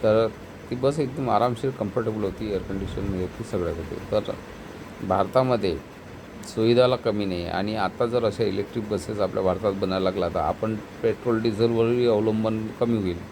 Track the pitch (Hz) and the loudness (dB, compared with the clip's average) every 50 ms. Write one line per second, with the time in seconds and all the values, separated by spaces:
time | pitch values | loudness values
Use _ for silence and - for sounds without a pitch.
0 | - 110 107 110 113 110 110 - - - - - - - 123 123 131 135 143 160 | 6 6 6 6 4 2 0 -6 -16 -16 -16 -16 -8 -8 -4 2 2 2 2 2
1 | 147 127 123 156 135 120 107 104 117 123 123 117 - 135 131 - 110 101 - 127 | -2 -2 -2 -2 0 2 4 4 4 4 2 0 -2 -4 -2 -2 -4 -2 -2 -2
2 | 113 110 110 107 104 95 92 - 107 107 101 92 90 - 98 98 98 95 - 107 | -2 -2 -2 -2 -2 -2 -2 -4 -4 -2 -2 -2 -2 -4 -6 -4 -4 -4 -4 -4
3 | 98 95 95 92 90 87 - - 113 - - 95 87 85 80 82 80 - - - | -4 -2 -2 -2 -2 -4 -6 -8 -8 -4 -2 -2 -2 -2 -2 -4 -6 -8 -8 -10
4 | - - - 107 107 - - - - - - - - - - - - - - - | -6 -2 -2 -2 0 -2 -8 -8 -8 -14 -14 -16 -16 -16 -14 -14 -14 -14 -12 -8
5 | - 95 92 95 98 95 - 131 131 127 123 113 98 95 80 69 - - - - | 0 0 2 2 2 4 4 2 4 4 2 2 2 0 -2 -2 -6 -12 -18 -18
6 | - - - - - - - - - - - - 110 117 120 120 127 123 127 120 | -18 -16 -16 -16 -16 -16 -16 -14 -14 -8 -2 2 4 6 6 6 6 6 4 2
7 | - 117 104 104 104 95 92 87 85 85 85 90 98 104 110 107 98 92 95 - | 0 0 0 0 0 -2 -2 -2 -4 -2 -2 -2 -2 -2 -2 0 -2 -2 0 0
8 | 123 117 117 123 117 107 - - 117 101 95 98 101 - - 120 107 104 107 98 | -2 0 2 2 2 0 0 2 0 0 0 -2 -4 -4 -4 -6 -4 -2 -4 -4
9 | - - 113 104 101 95 101 104 95 92 90 92 107 104 98 98 101 92 92 95 | -2 -4 -2 -2 -2 0 0 2 2 2 2 2 2 0 0 2 0 0 0 2
10 | 92 92 92 98 90 85 85 90 76 76 92 - - 113 110 104 - - - - | 2 0 0 0 -2 0 0 0 0 0 0 0 -2 -2 -2 -4 -6 -12 -12 0
11 | - 113 107 - - 123 117 110 110 117 107 101 117 117 117 113 113 113 120 123 | 0 0 0 0 0 0 0 2 2 0 2 2 2 2 4 4 4 4 4 4
12 | 123 120 110 104 110 110 107 110 110 110 110 110 110 110 110 - 123 117 117 110 | 4 4 4 4 4 2 2 2 0 0 0 -2 -4 -6 -2 -2 0 2 2 2
13 | 98 92 87 87 90 - | 2 0 -2 -4 -8 -12